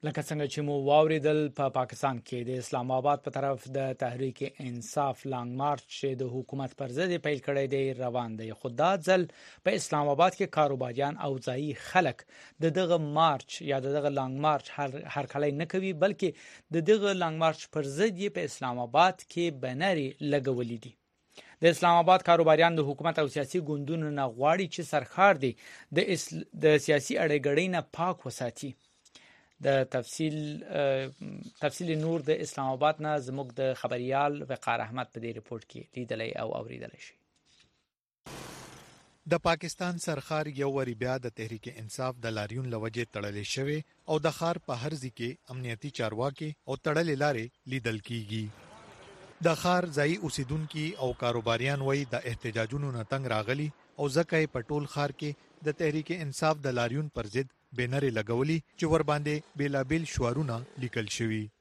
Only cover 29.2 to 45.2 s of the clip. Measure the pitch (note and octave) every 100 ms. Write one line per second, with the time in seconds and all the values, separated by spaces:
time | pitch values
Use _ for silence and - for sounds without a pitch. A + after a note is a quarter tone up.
29.2 | - _ _ _ C#3+ C3+ C3 C3 A#2+ -
30.2 | D#3+ D3+ D3+ D3+ - D3+ C#3 C3+ C3 C3
31.2 | - G2 - - D3 - F3 D#3 D#3+ E3
32.2 | C#3+ D#3 C#3+ - C3+ C3 D3 D#3 D3+ D3+
33.2 | B2+ C3 C3 A#2 C3+ B2+ A#2+ B2 B2 C3+
34.2 | C#3+ D3 C3 C3 - A#2 A2+ B2 B2 A#2
35.2 | A#2 A2+ - A2+ - - - - A#2+ A2+
36.2 | A2+ - A2+ - A2+ - - - - _
37.2 | _ _ _ _ _ _ _ _ _ _
38.2 | - - - - - - - - _ _
39.2 | - E3 F3 E3 E3+ - F3+ F3 - D3
40.2 | - D#3 D3+ C3+ C#3 C3+ B2+ A2+ B2 C3
41.2 | B2 - A2 A2+ B2 A#2+ A2 - C3 B2
42.2 | A#2 A2 G#2 A#2 B2+ A2+ A2 A2+ A#2 G#2+
43.2 | G#2 G2+ G2+ - C#3 D3+ D3+ _ - D#3
44.2 | D3+ C#3+ E3 E3+ - B2 C3+ D#3 C3 -